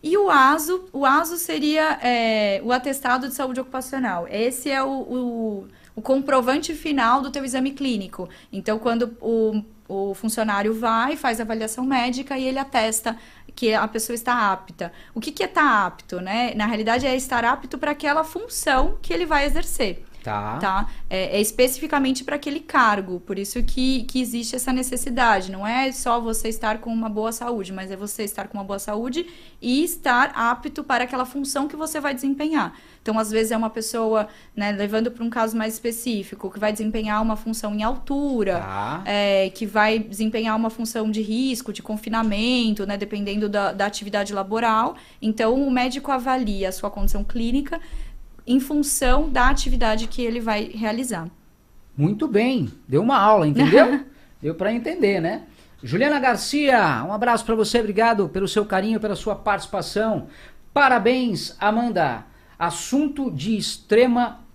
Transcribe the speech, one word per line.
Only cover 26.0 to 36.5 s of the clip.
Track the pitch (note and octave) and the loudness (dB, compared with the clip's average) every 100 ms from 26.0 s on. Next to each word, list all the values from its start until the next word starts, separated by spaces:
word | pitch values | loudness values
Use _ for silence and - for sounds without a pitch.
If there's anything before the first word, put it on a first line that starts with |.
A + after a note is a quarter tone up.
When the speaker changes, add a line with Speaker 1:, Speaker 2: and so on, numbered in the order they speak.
| B3 A#3+ | 0 0
Speaker 1:
você | A3+ A3 A3 | 0 -2 -2
estar | A3 A3 A3 | -2 -2 -2
com | A#3 | -2
uma | A3+ A3+ | -4 -2
boa | G#3 A3 | -2 -2
saúde, | A3+ A#3+ A#3 F#3 | -4 -4 -4 -4
mas | F#3+ F#3+ | -8 -10
é | F#3+ | -8
você | G#3 - | -8 -6
estar | G#3 - G3+ | -6 -6 -8
com | G3+ | -8
uma | |
boa | G3 G3 | -6 -6
saúde | G3+ G#3 B3 C4 F4 - - - | -4 -4 -2 -4 -6 -12 -20 -8
e | A#3 C4 | -2 0
estar | F4 - C#4 B3 C#4 | 0 0 2 4 2
apto | - A#3 B3 D4+ - | 2 0 -2 -6 -10
para | - B3 | -2 -2
aquela | B3 B3+ B3 | 0 -4 -4
função | C#4 C#4 C#4 D4 | -4 -4 -2 -4
que | D4+ | -4
você | D#4 D#4 | -6 -4
vai | C#4+ B3+ | -4 -2
desempenhar. | C#4 C#4 D4+ D#4 F#3 - - - | -2 0 0 0 -2 -6 -20 -10
Então, | - A3 | -2 -2
às | A3 | 0
vezes, | A3 A3 | 0 2
é | A3 | 0
uma | A3+ | -2
pessoa, | A3+ A3 A#3 A3+ A3 G#3+ - - - | -4 -4 -2 2 2 0 -8 -14 -4
né, | G3+ | -2
levando | G3+ G3+ A3 A#3 | -2 0 0 0
pra | A#3+ A#3 | -2 -4
um | |
caso | A#3 A3+ A3+ | 0 0 0
mais | A3 | -4
específico, | A3+ A#3+ A3+ B3+ A3 G3 G3+ | -4 -6 -4 -4 -4 -4 -8
que | G3 | -10